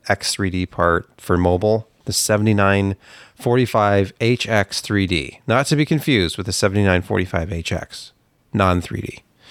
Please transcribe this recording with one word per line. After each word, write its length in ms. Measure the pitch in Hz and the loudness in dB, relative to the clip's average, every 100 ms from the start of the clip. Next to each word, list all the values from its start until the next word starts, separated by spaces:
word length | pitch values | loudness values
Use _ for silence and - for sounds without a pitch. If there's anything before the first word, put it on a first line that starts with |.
| - | -4
X 240 | 101 - | -4 -4
three 160 | - 98 | -4 -2
D 160 | 90 | -2
part 440 | 90 - 87 85 - _ | -4 0 0 0 -2 _
for 160 | - 90 | -2 2
mobile, 500 | 90 90 107 110 - _ - | 2 2 0 0 -4 _ -8
the 80 | |
seventy-nine 800 | - - 104 107 104 98 98 98 98 - - - | -4 0 0 2 4 4 2 0 -4 -10 -20 -20
forty-five 760 | - 127 123 123 113 104 101 98 - | -8 0 2 2 2 2 2 0 0
H 280 | 117 123 110 | 0 0 0
X 320 | 110 98 - | 0 0 -4
three 260 | - 104 95 | -2 0 0
D. 340 | 87 67 - - | 0 -4 -8 -2
Not 200 | 117 139 | 0 2
to 100 | 147 | 0
be 80 | |
confused 540 | 151 160 - 123 85 - | 0 0 0 0 0 -2
with 80 | 95 | -6
the 60 | |
seventy-nine 500 | 98 104 101 101 90 | -2 0 2 2 2
forty-five 500 | 90 101 92 90 85 | 0 -2 -2 -4 -6
H 200 | 85 80 | -8 -6
X 400 | 85 - - - _ _ _ _ | -8 -8 -16 -20 _ _ _ _
non 260 | - 95 90 | 0 2 2
three 220 | - 98 | -2 -8
D, 200 | - - - _ - | -10 -14 -20 _ -20